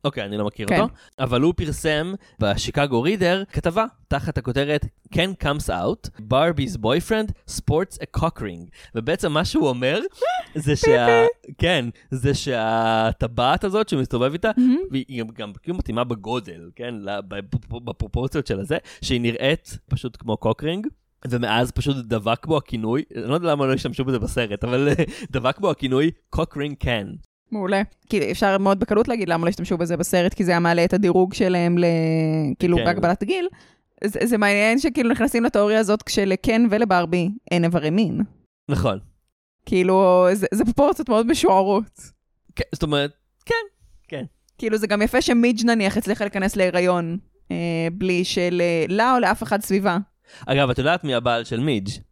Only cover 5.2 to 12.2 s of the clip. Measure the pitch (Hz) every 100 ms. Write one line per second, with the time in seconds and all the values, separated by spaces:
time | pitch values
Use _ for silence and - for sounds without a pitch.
5.2 | 185 185 147 147 - 90 98 214 - -
6.2 | 107 127 160 151 131 156 110 151 - 220
7.2 | 214 - - - - 160 190 - - -
8.2 | 165 - 107 85 85 - - 117 117 175
9.2 | 165 151 185 320 143 123 127 180 359 -
10.2 | 571 740 659 - - 440 453 466 - 466
11.2 | 466 - - - 165 170 120 - _ 131